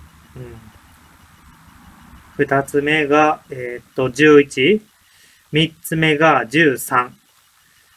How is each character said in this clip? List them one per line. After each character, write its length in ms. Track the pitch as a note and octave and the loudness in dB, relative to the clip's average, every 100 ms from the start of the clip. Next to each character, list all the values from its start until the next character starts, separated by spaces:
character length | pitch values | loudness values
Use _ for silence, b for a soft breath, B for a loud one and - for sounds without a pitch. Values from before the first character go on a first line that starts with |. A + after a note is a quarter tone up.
| - - - | -20 -20 -20
う 40 | C3 | -20
ん。 160 | B2 A2+ A2 - _ - _ _ _ _ - - - - - - - - - - | -18 -20 -20 -20 _ -20 _ _ _ _ -20 -20 -20 -20 -20 -20 -20 -20 -16 -6
二 280 | C#3 C#3 | -2 -2
つ 180 | C#3 C#3+ | -2 -4
目 240 | C#3+ D#3 C#3+ | -2 -2 0
が、 340 | D3 D3+ - - | 2 2 0 -8
え 300 | C3+ B2 B2 | -14 -12 -14
ー 80 | - | -14
っ 60 | |
と、 160 | - C3 | -4 -4
十 300 | B2 D3+ D3 | 2 6 6
一。 420 | C#3+ - C3+ G#3+ - b b b b b b | 4 0 0 0 -2 b b b b b b
三 200 | D3+ D#3+ D#3+ | -2 -2 -4
つ 140 | - | -8
目 220 | E3 D#3+ D3 | -2 0 2
が 280 | D#3+ C#3 A2+ | 2 2 0
十 300 | C#3 D#3+ A#2 | 0 0 0
三。 380 | - B2+ B2 - _ _ _ b b b b | -4 -4 -4 -8 _ _ _ b b b b